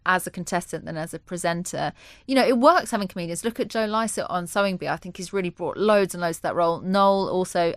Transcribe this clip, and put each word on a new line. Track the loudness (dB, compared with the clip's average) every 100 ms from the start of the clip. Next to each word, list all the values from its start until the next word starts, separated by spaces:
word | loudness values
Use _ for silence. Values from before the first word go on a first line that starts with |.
as | 0 0 -2
a |
contestant | -8 -4 -4 -4 -10
than | -8 -8
as | -8
a | -10
presenter. | -10 -4 -2 -2 -4 -4 -6 -6 -20 -20 0
You |
know, | 2 4
it | 6
works | 6 6 2
having | -4 -4
comedians. | -6 -6 -4 -6
Look | -4
at | -4
Joe | -2 0
Lycett | 0 -2 -4 -4
on | -4 -2
Sewing | 0 0 0
Bee. | -4
I | -6
think | -6 -12
he's | -6
really | -4 -4
brought | -4 -6 0
loads | 4 4 4
and | 0
loads | -4 -2
to |
that | -4
role. | 0 2 0
Noel | 0 4 6 4 2
also, | -2 0 0 0